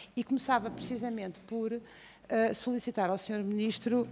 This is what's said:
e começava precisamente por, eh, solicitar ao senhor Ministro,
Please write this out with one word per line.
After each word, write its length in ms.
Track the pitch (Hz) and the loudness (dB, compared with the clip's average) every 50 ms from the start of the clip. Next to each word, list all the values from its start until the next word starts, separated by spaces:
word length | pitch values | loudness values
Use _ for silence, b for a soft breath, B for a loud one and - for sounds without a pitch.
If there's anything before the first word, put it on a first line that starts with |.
| B B B | B B B
e 80 | - 226 | -4 -2
começava 480 | - 269 254 - - 262 240 202 226 | 0 0 -2 2 4 2 2 2 0
precisamente 680 | - - - - 254 233 226 247 226 220 196 185 165 - - | -6 -6 -6 -6 -6 -4 -4 -4 -4 -4 -6 -6 -8 -10 -10
por, 260 | - 220 226 220 226 226 240 226 B B B B B B B B - | -6 -4 -2 -2 -2 -4 -6 -8 B B B B B B B B 0
eh, 240 | - 220 226 226 - | 2 4 4 4 2
solicitar 560 | - - 247 247 247 - - 233 - 196 175 | 0 -2 -2 -2 -2 -2 -2 0 2 2 2
ao 80 | 190 | 2
senhor 260 | 196 - - 220 208 202 | 0 -2 -2 -2 -2 0
Ministro, 640 | 196 208 208 214 220 208 - - 233 226 247 233 - | 0 2 2 2 2 0 0 0 2 2 2 2 0